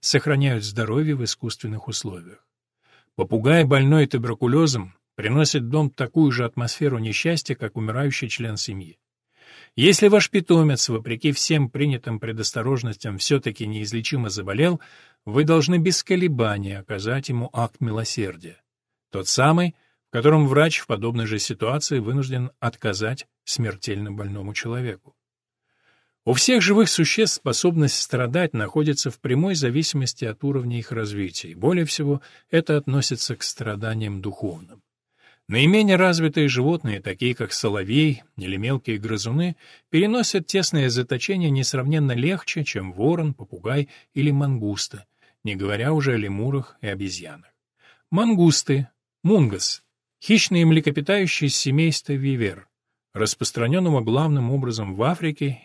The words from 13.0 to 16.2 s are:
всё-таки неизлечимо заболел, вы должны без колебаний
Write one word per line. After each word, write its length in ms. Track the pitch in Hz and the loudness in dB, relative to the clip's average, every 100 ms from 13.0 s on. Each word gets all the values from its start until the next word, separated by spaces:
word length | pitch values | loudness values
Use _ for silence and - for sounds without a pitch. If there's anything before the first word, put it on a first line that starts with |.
| 113 95 | -8 -4
всё-таки 480 | - 139 120 104 107 | 0 0 0 -6 -6
неизлечимо 640 | 107 104 113 113 139 110 | -6 -6 -6 -4 -2 -4
заболел, 500 | 101 95 104 170 170 - - _ _ - | -4 -4 0 0 0 -8 -20 _ _ -4
вы 180 | 120 | 0
должны 320 | 151 165 147 175 | 4 4 4 2
без 260 | 175 175 | 2 0
колебаний 680 | - 185 | 0 0